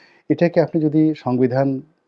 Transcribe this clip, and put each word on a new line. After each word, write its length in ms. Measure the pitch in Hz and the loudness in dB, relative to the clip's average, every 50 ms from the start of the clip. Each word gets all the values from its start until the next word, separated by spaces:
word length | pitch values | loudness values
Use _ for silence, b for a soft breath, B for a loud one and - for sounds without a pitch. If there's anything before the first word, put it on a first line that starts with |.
| b b b b b - | b b b b b -4
এটাকে 320 | 147 - 175 170 170 175 | 0 0 0 0 2 0
আপনি 220 | 156 143 - 170 151 | 0 0 -2 -2 -2
যদি 320 | 151 143 156 156 156 151 | 0 2 2 2 2 0
সংবিধান, 680 | - - 131 127 120 131 123 123 131 139 139 135 131 143 _ _ _ _ | -2 -4 -4 0 0 0 0 0 0 0 -2 -2 -6 -8 _ _ _ _